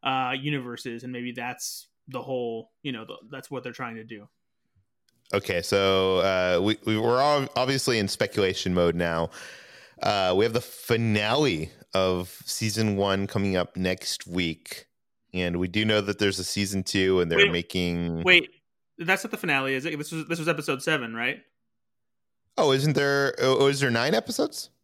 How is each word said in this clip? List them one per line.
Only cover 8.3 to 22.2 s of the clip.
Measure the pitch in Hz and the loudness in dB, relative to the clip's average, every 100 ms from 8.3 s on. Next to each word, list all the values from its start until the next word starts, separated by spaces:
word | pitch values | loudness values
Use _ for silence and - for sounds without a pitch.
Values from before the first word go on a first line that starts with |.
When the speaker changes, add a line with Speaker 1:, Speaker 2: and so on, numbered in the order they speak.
| - 95 87 - | 2 0 0 -2
Speaker 2:
mode | 90 85 85 | 2 2 2
now. | 85 82 82 - - - - - - - | 0 0 -2 -6 -18 -20 -20 -20 -20 -4
Uh, | - 104 92 92 | 0 2 2 4
we | |
have | 113 | 2
the | 113 | 0
finale | - - - 117 117 104 107 127 151 82 80 - - | -6 -16 -2 0 2 2 2 2 2 0 -4 -10 -6
of | 95 95 90 90 - | 0 2 2 -4 -12
season | - - 110 104 110 98 | -10 -4 -4 0 0 2
one | 98 98 98 | 2 0 -2
coming | 107 98 | -2 0
up | 92 87 - | 0 -2 -2
next | 92 92 - - - | -2 -2 -4 -8 -6
week, | 87 85 82 - - - _ _ _ _ | -2 -2 -4 -10 -16 -16 _ _ _ _
and | 92 90 87 | -4 -2 -2
we | 90 | -2
do | 92 | 0
know | 107 107 | 2 2
that | 101 98 | 2 0
there's | 101 95 | 0 0
a | |
season | 92 - 98 98 | -4 -2 -2 -2
two, | 92 101 92 92 | -2 2 4 4
and | 87 | 4
they're | 82 | 4
Speaker 1:
Wait, | 101 | 4
Speaker 2:
making | 85 85 92 87 85 85 82 | 2 -4 -2 -2 -2 -2 -2
Speaker 1:
wait, | 120 180 - _ _ _ _ _ | 4 4 4 _ _ _ _ _
that's | 170 190 | -2 -2
not | 226 | -2
the | 214 | -6
finale, | 175 139 135 | -2 -2 0
is | 135 | -4
it? | 151 151 | -4 -8
This | 147 | -8
was, | 165 151 | -10 -6
this | 170 | -6
was | 156 | -4
episode | 156 151 135 | -6 -4 -4
seven, | 147 156 117 | -2 -2 -4
right? | 113 120 - _ _ _ _ _ _ _ _ | -6 -6 -6 _ _ _ _ _ _ _ _